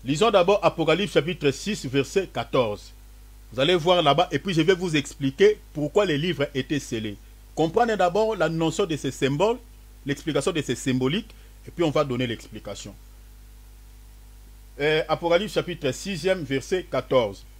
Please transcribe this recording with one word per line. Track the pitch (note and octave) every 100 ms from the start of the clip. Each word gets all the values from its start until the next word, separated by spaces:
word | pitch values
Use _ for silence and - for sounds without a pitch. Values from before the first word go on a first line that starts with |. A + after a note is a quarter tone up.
Lisons | B2 D3+ A3
d'abord | G3+ F3 G3+
Apocalypse | E3 - D#3 E3 G3+
chapitre | E3 D3 F3+ C#3+
six, | - G3 G#3+ C3+
verset | C3+ C3 G3 F3+
quatorze. | B2 A#2 C#3 A2+ G#2 - - - - - - -
Vous | A2+
allez | D3
voir | F3+ D#3+ F3+
là-bas | D3+ C#3+ F3+
et | C#3+
puis | G3+
je | E3
vais | D#3+
vous | F3+ F#3 D3+
expliquer | - - C3+ C3+ G3+ G#3 -
pourquoi | D3+ D3 G3+
les | G3+ C#3+
livres | F3+ C3+ C#3+
étaient | C3+ C3 D3
scellés. | - A2+ G#2+ G2+ - - -
Comprenez | - E3 A3+ A#3+ G#3+
d'abord | F3+ F#3 A3 G#3
la | D#3+
notion | E3 E3 D#3 F#3+
de | D3
ces | C#3
symboles, | - C3+ C#3+ G#3 A#3+ - - - -
l'explication | C#3 C#3+ D#3+ D3 F#3+
de | D#3+
ces | C3+
symboliques, | A#2+ C3+ B2+ B2+ F#3 - - - - -
et |
puis | -
on | E3
va | D3
donner | C#3+ B2 B2
l'explication. | A2 - G#2+ - G2 G#2 - - - - - - - - - - - - - - - - - - -
Euh, | D3 D#3 D#3
Apocalypse | D#3 E3+ F3 G#3
chapitre | F3+ D#3+ E3+ C#3
sixième, | B2 F#3+ F3+ F3 F#3
verset | C#3 C3+ - F#3 F3+
quatorze. | C3 - C3 G#2+ F#2+ -